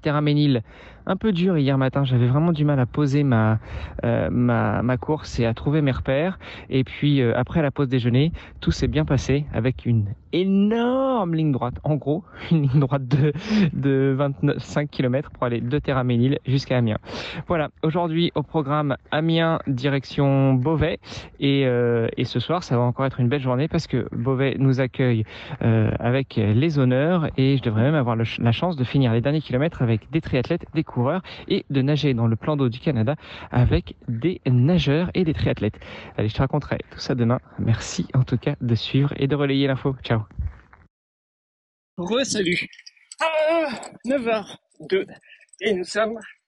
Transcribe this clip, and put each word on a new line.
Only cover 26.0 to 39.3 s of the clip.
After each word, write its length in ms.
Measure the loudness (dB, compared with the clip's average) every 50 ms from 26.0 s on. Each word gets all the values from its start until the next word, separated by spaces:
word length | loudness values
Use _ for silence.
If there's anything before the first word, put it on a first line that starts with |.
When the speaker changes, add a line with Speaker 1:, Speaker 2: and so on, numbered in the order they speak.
Speaker 1:
avec 340 | 0 0 0 0 -2 -2 -2
les 460 | 0 0 2 2 2 2 2 2 2
honneurs 480 | 2 4 4 2 2 2 2 0 0 -2 0
et 200 | 0 2 2 2 2
je 40 | 0
devrais 200 | 0 0 2 2
même 120 | 2 2
avoir 220 | 2 0 0 0
le 80 | -2 -2
ch-, 160 | -2 -2 0
la 100 | 0 0
chance 240 | 0 2 0 -2 -2
de 80 | -2 -4
finir 300 | 0 2 2 2 4 2
les 80 | 2
derniers 200 | 0 0 -2 -2
kilomètres 420 | -2 -2 -2 0 0 -2 -2 -2 0
avec 280 | 0 0 -2 -2 -2
des 100 | -4 -4
triathlètes, 460 | -2 0 -2 -2 0 0 -2 -4 -4 -4 -4
des 80 | -4 -4
coureurs 140 | -4 -2 -2 0 0 0 -2 -4 -8 -16 -16 -4
et 200 | -2 -2 -2 -2 _
de 140 | -2 0 2
nager 320 | 2 0 2 2 0 2
dans 120 | 2 2
le 100 | 2 0
plan 200 | 0 -2 -2 0
d'eau 140 | 0 0 0
du 100 | -2 -2
Canada 360 | -4 -2 0 0 0 0 -2 -4 -8 -18 -18 -18 -14 -4
avec 460 | 0 2 2 4 2 0 -2 -4 -14 _ -8 -8
des 320 | -6 -2 -2 -2 -2 -2 _
nageurs 640 | 2 2 4 4 4 4 4 4 2 2 2 0 0 0
et 120 | 0 0
des 100 | 0 0
triathlètes. 440 | 0 0 -2 0 0 -2 -4 -4 -4 -18 -18 -18 -18 -18 -14 -6
Allez, 120 | -4 -2 -2
je 60 | 0
te 40 | 0
raconterai 400 | -2 0 0 -2 -2 -2 -6 -6 -8 -12
tout 80 | -14 -14
ça 160 | -6 -4 -2
demain. 240 | 0 2 2 2 0 -2 -10 -10 -6
Merci 480 | 0 0 0 0 -2 -8 -6 -6 -8 0 2
en 100 | 0 2
tout 140 | 2 0 -2
cas 160 | -2 -2 -4 -4 0
de 120 | 0 0
suivre 380 | 0 -2 0 0 0 0 0 0 -2
et 80 | -2
de 100 | 0